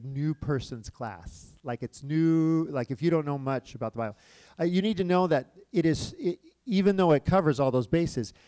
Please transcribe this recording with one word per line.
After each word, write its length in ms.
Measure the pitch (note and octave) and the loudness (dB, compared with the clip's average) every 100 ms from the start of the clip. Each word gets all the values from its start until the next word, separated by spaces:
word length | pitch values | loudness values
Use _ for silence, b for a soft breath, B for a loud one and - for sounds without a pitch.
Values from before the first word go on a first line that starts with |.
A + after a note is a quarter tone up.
new 300 | C3 C3+ D3+ | -6 -4 -4
person's 560 | D3+ C#3+ C3+ - A#2+ G#2 | -4 -4 -4 -6 -12 -14
class. 560 | - A2+ F2+ - - - - | -12 -12 -12 -16 -20 -20 -14
Like, 180 | C3+ A#2+ | -10 -8
it's 200 | A#2+ - | -10 -12
new, 640 | C#3 D#3+ E3 D#3+ D#3+ D#3+ E3 | -4 0 2 4 2 0 -2
like, 200 | C#3 A#2+ | -4 -6
if 100 | C3 | -2
you 80 | E3 | 0
don't 160 | E3 | 0
know 140 | D3 C#3+ | -2 -4
much 360 | C3+ C3 - | -4 -6 -8
about 200 | A#2+ A2+ | -8 -8
the 40 | A#2 | -6
Bible. 180 | A2 - b b b - | -8 -8 b b b -4
Uh, 60 | |
you 180 | E3+ F3+ | 0 0
need 160 | G#3 F#3+ | 0 0
to 60 | |
know 220 | F3+ F3+ F3+ | 2 2 4
that 260 | D3 - - - | 0 -2 -12 -6
it 140 | F#3 D#3+ | 0 2
is, 280 | C#3 - F#4 | 0 -4 -6
it, 200 | G3+ F3 - _ - | -6 -6 -10 _ -2
even 300 | G3 G3 F#3+ | 2 4 4
though 160 | F3+ | 6
it 120 | C#3+ | 4
covers 340 | - F#3 D#3 C3+ | 4 2 4 2
all 120 | C3+ | 2
those 160 | B2+ A#2 | 0 0
bases, 480 | E3 E3+ B2+ G#2+ b | 0 0 -4 -6 b